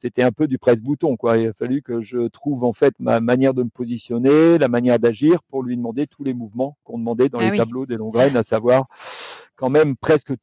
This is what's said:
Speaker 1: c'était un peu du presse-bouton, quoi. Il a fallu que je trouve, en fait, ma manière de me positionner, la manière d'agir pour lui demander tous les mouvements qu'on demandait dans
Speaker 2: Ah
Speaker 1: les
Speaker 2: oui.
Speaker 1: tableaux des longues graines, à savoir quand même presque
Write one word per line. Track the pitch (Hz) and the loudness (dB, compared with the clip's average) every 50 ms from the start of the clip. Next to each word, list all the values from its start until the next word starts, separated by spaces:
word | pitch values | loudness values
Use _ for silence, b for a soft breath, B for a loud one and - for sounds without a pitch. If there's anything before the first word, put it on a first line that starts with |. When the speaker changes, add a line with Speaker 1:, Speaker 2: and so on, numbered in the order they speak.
Speaker 1:
c'était | - 123 - - 123 | -8 -6 -2 0 0
un | 127 107 | 0 0
peu | - 156 147 | 0 -2 -2
du | 131 120 | -2 0
presse-bouton, | - - 120 113 107 135 147 - 170 156 131 | 2 2 2 2 0 -4 -4 -2 -2 -2 -2
quoi. | 107 - 117 117 113 | -2 0 0 0 2
Il | 113 113 | 0 -2
a | 104 | -4
fallu | - 117 123 131 139 | -6 -4 -4 -4 -4
que | 123 - 117 117 | -4 -6 -6 -8
je | 110 101 123 120 120 113 | -6 -6 -4 -4 -4 -4
trouve, | - _ - 147 143 123 123 | -6 _ -8 -6 -4 -2 -2
en | 120 107 | -2 0
fait, | - 147 139 - - | 2 2 0 0 0
ma | 123 120 117 113 | -2 -2 0 0
manière | 117 120 123 131 135 135 131 | 2 0 2 2 2 2 2
de | 127 123 | 0 -2
me | 117 | -4
positionner, | - - 123 117 120 113 - - 120 120 127 135 147 156 160 170 170 165 | -6 -8 -8 -8 -8 -10 -8 -6 -4 0 2 4 4 6 6 6 4 4
la | 143 123 | 2 2
manière | 120 120 123 127 120 117 | 0 0 2 2 2 2
d'agir | 113 120 110 98 135 156 180 165 - | 2 0 0 2 2 2 2 2 0
pour | _ 135 135 127 | _ -8 -8 -6
lui | 123 123 120 | -6 -6 -6
demander | 120 113 110 131 147 143 | -6 -6 -6 -6 -6 -6
tous | _ - 143 | _ -8 -6
les | 135 127 | -6 -6
mouvements | 120 117 107 101 120 131 143 151 _ _ | -6 -8 -10 -8 -6 -6 -6 -8 _ _
qu'on | - 120 117 | -14 -10 -8
demandait | 113 117 117 113 127 139 | -6 -4 0 0 0 0
dans | 127 120 | 0 0
Speaker 2:
Ah | 113 | -2
Speaker 1:
les | 113 | 0
Speaker 2:
oui. | 107 107 | 0 0
Speaker 1:
tableaux | 117 113 120 131 135 | -2 -2 -4 -6 -8
des | 127 120 | -6 -6
longues | 110 110 110 110 | -8 -6 -4 0
graines, | 117 131 143 139 | 2 2 2 2
à | 120 110 | 0 0
savoir | - 117 110 110 120 127 131 135 B B B B B B B B B B B B B _ | 0 -2 0 2 2 2 2 2 B B B B B B B B B B B B B _
quand | _ 131 123 | _ -4 0
même | 135 151 156 147 131 | 2 2 2 2 0
presque | - - - 156 147 - - 135 - | -2 0 2 2 2 0 -4 -8 -10